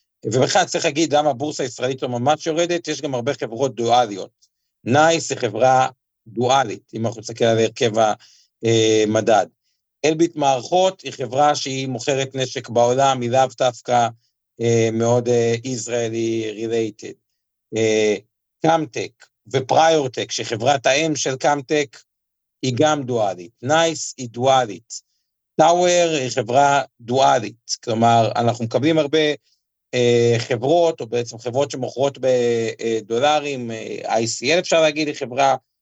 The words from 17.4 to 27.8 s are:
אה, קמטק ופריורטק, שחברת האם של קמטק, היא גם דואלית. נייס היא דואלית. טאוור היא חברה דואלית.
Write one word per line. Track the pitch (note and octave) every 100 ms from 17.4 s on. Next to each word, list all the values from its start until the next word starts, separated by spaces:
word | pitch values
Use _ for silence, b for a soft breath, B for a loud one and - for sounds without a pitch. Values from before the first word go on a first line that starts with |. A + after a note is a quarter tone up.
| _ _ _ A2
אה, | A2 G#2+ G#2+ G2 - _ _ _ D#3+
קמטק | E3 C#3 A#2+ F2+ _ _ _ -
ופריורטק, | C3+ B2 - D#3+ D#3+ C3 A2+ G2+
שחברת | - A2+ A2+ B2 C#3+ C#3
האם | C#3 D#3+ C#3
של | D3+ C3
קמטק, | D#3 C#3+ C3 D3+ C#3+ - _ _ _ _ _ _
היא | C3 B2
גם | D#3 D3+
דואלית. | B2 A#2+ G2+ F2+ E2+ _
נייס | B2+ D#3 E3 D#3 - -
היא | A#2+
דואלית. | A#2 C3 C3 A2+ F#2 - - _ _ _ _ _ -
טאוור | D#3+ F3 F3+ F3 E3+
היא | D#3 B2+
חברה | C3+ G#2+ B2+ C#3+ C#3+ - _
דואלית. | A#2 C3 C#3 C3 G#2+ A#2+ - -